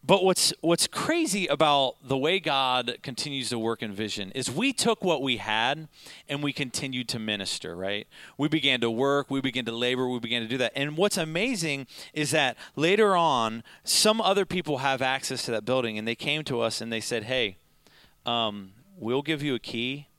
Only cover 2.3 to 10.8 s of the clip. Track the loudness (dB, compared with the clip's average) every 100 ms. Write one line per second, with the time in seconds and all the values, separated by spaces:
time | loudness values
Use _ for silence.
2.3 | 2 0 0 2 0 -2 -6 -10 -8 -6
3.3 | -4 -4 -2 -2 -2 -6 -6 -6 -4 -6
4.3 | -6 -4 -2 -2 0 0 2 2 0 0
5.3 | -2 0 2 2 0 -6 -18 -20 -20 -8
6.3 | -4 -4 -4 -6 -6 -6 -6 -6 -6 -4
7.3 | -4 -4 -6 -8 -6 -4 -4 -8 -18 -20
8.3 | -4 0 2 2 2 2 2 2 2 0
9.3 | -2 -2 -4 -4 -2 0 0 0 -2 -2
10.3 | -4 -2 0 -2 0